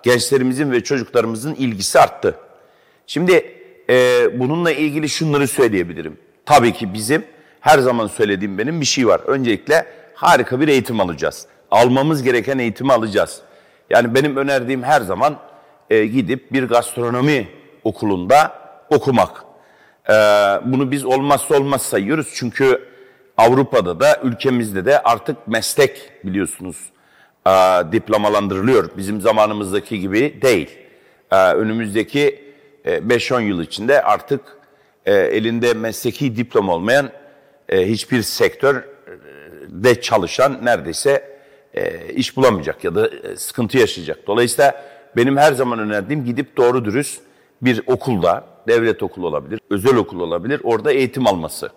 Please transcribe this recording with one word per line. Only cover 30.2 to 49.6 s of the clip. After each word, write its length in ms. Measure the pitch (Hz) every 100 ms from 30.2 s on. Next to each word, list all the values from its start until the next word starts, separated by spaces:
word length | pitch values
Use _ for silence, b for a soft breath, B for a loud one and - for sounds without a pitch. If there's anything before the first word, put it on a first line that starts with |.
| 147 113
değil. 280 | - 95 71 - b b b b _
E, 40 |
önümüzdeki, 1160 | 95 92 78 110 113 107 107 101 143 147 143 - b b b
e, 240 | - 85 107
beş 220 | 120 -
on 100 | 127
yıl 200 | 107 90
içinde 400 | 80 - 113 139
artık, 400 | - 101 - 139 - - b b b b
e, 80 | -
elinde 600 | 98 90 107 113 117 120
mesleki 640 | 110 113 104 123 - 139
diploma 380 | 110 117 113 98
olmayan, 360 | 85 101 139 139 - b b b b -
e, 180 | 95 92
hiçbir 340 | 110 - 127
sektörde 1800 | 104 - 98 - 135 131 - - - 90 73 71 78 78 69 80 117 120
çalışan 580 | - 110 85 - 135 104
neredeyse, 720 | 120 110 85 82 139 139 - B B B B
e, 360 | - - 82 -
iş 240 | - - -
bulamayacak 460 | 127 98 76 76
ya 120 | 90
da, 120 | 85 110
e, 280 | - -
sıkıntı 420 | 95 - - 110 131
yaşayacak. 500 | 107 - 78 80 -
Dolayısıyla 580 | 110 120 - 139 - B B B
benim 220 | 117 123 139
her 160 | 151
zaman 260 | 131 123 113
önerdiğim 460 | 107 104 98 151
gidip 320 | 120 117 - -
doğru 280 | 123 127
dürüst 360 | 104 113 147 - b b b _
bir 200 | 123 113 -
okulda, 560 | 127 - 104 85 98 - _ 110
devlet 360 | 117 113 101
okulu 240 | 95 - 87
olabilir, 320 | 73 69 110